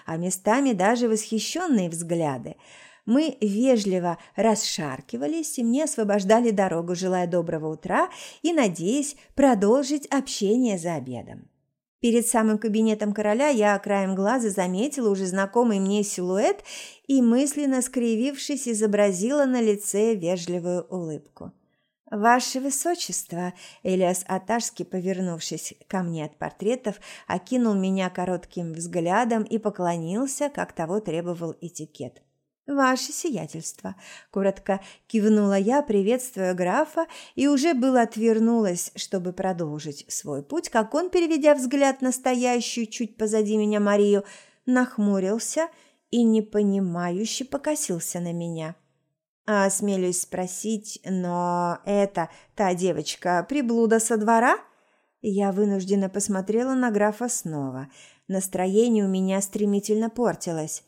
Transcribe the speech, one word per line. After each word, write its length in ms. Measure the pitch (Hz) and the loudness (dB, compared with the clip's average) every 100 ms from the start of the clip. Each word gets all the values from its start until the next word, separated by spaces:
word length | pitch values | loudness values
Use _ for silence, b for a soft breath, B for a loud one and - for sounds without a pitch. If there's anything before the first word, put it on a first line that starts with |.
| - | -8
а 100 | 165 | -4
местами 560 | 180 180 - 240 269 | -4 -2 0 2 2
даже 380 | 208 190 233 240 | 2 2 2 2
восхищенные 800 | 220 - 220 214 320 359 240 175 | 0 -2 -4 -4 -4 0 0 0
взгляды. 680 | 165 170 170 156 131 113 - B B B B - | -4 -4 -2 0 -4 -8 -14 B B B B 0
Мы 320 | 247 320 - | 2 2 0
вежливо 760 | 208 202 262 240 202 180 175 165 B - | -2 2 4 4 2 0 0 -4 B 0
расшаркивались, 1200 | 220 214 - - 151 131 - 233 285 320 302 - | 2 2 0 -4 -6 -8 -10 -6 -4 -4 -4 -2
и 40 | |
мне 200 | 233 254 | 0 0
освобождали 680 | 311 - 214 208 190 220 240 | 0 -2 0 2 4 4 4
дорогу, 440 | 208 190 165 170 175 | 2 0 0 -2 -4
желая 320 | 185 185 180 | -2 0 0
доброго 460 | 175 170 160 156 | 0 -2 -4 -6
утра 360 | 156 185 214 359 B B B | -8 -2 0 0 B B B
и 120 | 311 | 0
надеясь 640 | 339 226 170 170 269 285 b b - | 2 2 2 -2 0 -2 b b 2
продолжить 720 | 277 233 202 254 262 294 - | 4 6 4 4 2 -2 -2
общение 680 | 285 269 - 196 240 247 190 | -2 -2 -2 2 2 2 0
за 180 | 165 160 | -4 -6
обедом. 540 | 127 120 - 113 - _ _ _ _ _ | -6 -10 -12 -16 -20 _ _ _ _ _
Перед 240 | 233 233 226 | 2 2 4
самым 300 | 226 220 214 | 2 4 2
кабинетом 560 | 226 214 220 214 214 | 0 2 2 2 -2
короля 340 | 208 208 214 302 | 0 0 2 2
я 320 | 254 208 202 | 4 4 2
краем 340 | 202 202 190 | 2 0 0
глаза 360 | 190 196 254 226 | 0 0 2 0
заметила 600 | 196 180 185 262 285 226 | 0 -2 0 -2 0 0
уже 160 | 196 190 | 0 0
знакомый 540 | 185 196 240 240 202 | -2 0 2 2 2
мне 240 | 190 208 | 2 0
силуэт 580 | 208 - 180 185 285 392 B B B B - | -2 -4 -2 0 0 0 B B B B 0
и, 140 | 269 | 2
мысленно 600 | 233 233 285 294 285 262 | 4 4 2 0 0 0
скривившись, 840 | 254 254 233 220 262 277 - 277 240 | -2 -2 0 0 -2 -4 -6 -6 -4
изобразила 800 | 214 214 208 202 180 214 294 269 | 0 2 4 2 2 0 2 2
на 160 | 254 | 2
лице 520 | 226 208 - 196 220 | 2 0 -2 0 2
вежливую 720 | 220 170 180 170 180 175 180 - | 0 -2 -2 -2 -4 -2 -4 -4
улыбку. 640 | 185 165 147 - - 180 - _ _ _ _ _ | -6 -6 -8 -12 -18 -18 -20 _ _ _ _ _
«Ваше 480 | 214 214 247 247 262 | 0 4 4 2 -4
Высочество!» 960 | 269 269 339 349 - 175 - 170 180 180 B B | -4 -2 -2 -4 -4 -8 -8 -6 -6 -8 B B
Элиас 420 | - 185 180 185 - | -2 2 2 0 -2
Аташский, 560 | 190 185 233 226 - | -6 -2 -2 -4 -8
повернувшись 920 | 175 185 180 185 185 165 - 160 - - - | -8 -6 -4 -2 -4 -6 -8 -8 -10 -16 -8
ко 160 | 190 | -4
мне 220 | 175 165 151 | -4 -4 -8
от 120 | - | -8
портретов, 640 | 160 - 196 254 233 196 B B - | -10 -4 -2 -2 -4 -8 B B -6
окинул 480 | 180 - 254 233 | -6 -2 0 2
меня 360 | 202 190 190 185 | 2 0 0 -2
коротким 640 | 180 180 180 - - 170 | -2 -4 -4 -6 -8 -8
взглядом 720 | 160 170 175 165 196 240 226 | -8 -6 -2 0 2 2 0
и 140 | 214 220 | -2 -2
поклонился, 920 | 208 196 175 170 160 196 269 - 294 | -2 -2 -2 -2 -4 -4 -4 -4 -4
как 240 | 285 180 | -4 -6
того 260 | - 160 202 | -6 -4 -4
требовал 560 | 214 160 175 170 170 - | -4 -4 -4 -6 -8 -10
этикет. 600 | 170 - - - 127 - _ _ _ _ - | -14 -12 -14 -12 -14 -14 _ _ _ _ -6
«Ваше 460 | 277 262 254 262 | 0 2 0 -4
сиятельство», 840 | - 349 220 156 160 - - 190 190 B B B | -6 -6 -6 -8 -10 -12 -12 -14 -14 B B B
коротко 480 | - 196 190 - 196 B B _ | -2 0 0 -2 -4 B B _
кивнула 500 | 226 208 214 202 196 | 0 4 4 4 2
я, 240 | 196 277 | 2 2
приветствуя 720 | 285 202 190 247 254 - 185 | 2 2 2 0 -2 -4 -2
графа, 540 | 180 175 220 311 330 330 B B - | 0 0 0 0 -2 -4 B B 0
и 120 | 277 | 2
уже 260 | 285 311 | 4 2
было 280 | 277 262 254 | 2 4 4
отвернулась, 880 | 226 220 226 220 226 233 208 175 - - | 2 2 2 4 4 4 2 -2 -6 -10
чтобы 380 | - 190 180 | -6 -6 -6
продолжить 720 | 180 190 175 160 151 151 143 - | -4 -4 -4 -4 -6 -10 -12 -10
свой 360 | - - 143 | -10 -8 -8
путь, 260 | 143 311 339 | -6 -6 -2
как 240 | 233 220 | -2 0
он, 160 | 294 359 | -2 0
переведя 460 | 359 330 320 294 294 | 0 2 4 6 4
взгляд 460 | 254 277 277 269 | 2 2 2 2
на 120 | 254 | -2
стоящую 760 | 254 262 254 247 240 226 - 220 | 0 0 0 2 0 -2 -4 -6
чуть 300 | - 233 - | -6 -8 -4
позади 400 | 220 214 208 214 | 0 0 2 2
меня 240 | 214 214 | 2 2
Марию, 420 | 208 208 202 202 196 B B B - | 4 4 6 4 0 B B B 0
нахмурился 1040 | 254 247 - 208 196 185 220 - - 330 b b b _ | 2 2 0 0 2 0 -2 -2 -2 -4 b b b _
и 140 | 233 | 2
непонимающе 1200 | 233 220 214 208 202 196 190 170 175 175 220 - | 4 4 2 0 2 2 0 -2 -2 -2 -4 -6
покосился 800 | 254 277 302 302 - 175 - 180 | -6 -6 -4 -4 -2 -4 -6 -6
на 100 | 175 | -6
меня. 440 | 170 170 165 160 170 _ _ _ _ _ _ - | -6 -6 -6 -8 -12 _ _ _ _ _ _ -2
«А 200 | 208 196 | 2 2
осмелюсь 560 | 190 208 196 180 175 | 0 0 0 0 -2
спросить, 800 | - 185 180 - 214 220 208 - | -4 -6 -6 -6 -6 -6 -8 -14
но 760 | - 185 180 175 175 175 175 170 | -6 -4 -2 -2 0 0 -2 -4
это 460 | - 202 196 196 165 B B - | -2 2 2 0 -6 B B -2
та 180 | 196 180 | 0 0
девочка, 720 | 185 156 147 - 180 175 170 | 0 -2 -4 -6 0 0 0
приблуда 520 | 285 240 233 226 226 | -2 0 2 4 4
со 160 | 220 226 | 2 0
двора?» 420 | 214 226 247 381 b b b b b b | 4 4 4 2 b b b b b b
Я 300 | 220 196 196 | -4 0 0
вынужденно 560 | 190 208 196 185 202 190 | 2 2 0 0 0 0
посмотрела 680 | 196 202 190 190 220 254 262 | -2 -2 -2 -2 0 0 0
на 160 | 247 | 0
графа 360 | 208 208 214 247 | 2 2 0 -4
снова. 640 | - 170 156 135 131 135 B B B - | -6 -6 -6 -6 -8 -12 B B B -6
Настроение 760 | 190 185 185 185 202 240 220 | -4 -4 -2 2 4 4 4
у 60 | 196 | 2
меня 320 | 190 190 190 | 0 0 0
стремительно 680 | 196 214 208 202 202 214 226 | -2 -2 0 0 0 0 0
портилось. 720 | 220 233 165 - 165 156 - | 0 -2 -2 -4 -6 -6 -10